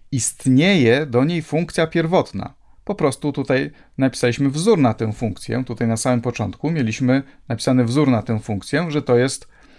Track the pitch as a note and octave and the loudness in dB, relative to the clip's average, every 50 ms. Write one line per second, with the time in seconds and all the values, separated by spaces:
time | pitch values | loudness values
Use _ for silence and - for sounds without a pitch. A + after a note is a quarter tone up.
0 | - - C#3+ A#2+ - - - - - C3 B2+ C3 E3 G3 G3+ E3+ B2 A2+ A#2+ C#3+ | -12 -6 -4 -2 -2 -4 -6 -2 0 4 4 6 6 6 4 4 6 4 4 4
1 | D#3+ C#3 A#2 A#2+ C3+ D#3+ F3 E3 D3+ - C#3+ D#3+ F3 E3 - - D#3+ D#3+ - E3+ | 2 0 0 0 2 2 0 -2 -4 -4 -4 -4 -4 -2 -2 -2 -2 0 0 -2
2 | D#3+ D#3+ F3+ E3+ - - - - - - - _ - - - - _ - G3 - | 0 2 2 0 0 0 -6 -10 -10 -10 -12 _ -20 -20 -20 -14 _ -8 -4 0
3 | D#3 C#3 - - - D3 C3+ C#3+ C3 - C3 C3 C#3+ D3 - - - _ _ - | 0 0 0 -2 -4 -4 -4 -4 -2 0 0 0 0 -4 -8 -16 -20 _ _ -2
4 | C3+ C3 - - - B2 A#2 - C#3 C#3 C#3 D3+ F3 A3+ A3 E3 C3+ A#2 G#2+ - | -2 -2 0 0 0 0 0 0 0 -2 0 0 2 2 4 4 4 2 2 0
5 | A#2 G#2+ G#2+ - A#2 G#2+ - - - - A2+ B2 C3 - A#2 - A#2+ A2+ A2+ A2 | -4 -6 -4 -4 -4 -6 -6 -6 -8 -6 -6 -6 -4 -6 -4 -2 -2 0 0 0
6 | - C3 B2 A#2+ A#2+ B2 - - A2 G2 - - - D3+ E3+ D#3 A#2 A2 A2 - | 0 0 0 0 0 -4 -4 -4 -6 -6 -6 -6 -4 -4 -2 -2 -2 -2 -2 0
7 | B2+ B2+ C3 C#3 C3+ - - - _ - A#2+ A2+ - C#3 B2+ B2+ A#2+ A2+ B2 D3 | 0 2 2 2 0 -4 -14 -20 _ -8 -8 -2 0 2 2 2 2 2 2 2
8 | D3+ C3+ B2 G#2+ - - A2+ G#2+ - - G#2 F#2+ - - C#3 D3+ F3 E3 D3 D3+ | 2 4 2 2 0 -2 -4 -4 -2 -4 -6 -6 -4 -4 -4 -2 -2 -2 -2 -4
9 | - - B2 A#2+ B2+ C3+ - - - - _ _ - - - | 0 2 4 4 4 2 -2 -6 -10 -18 _ _ -20 -20 -20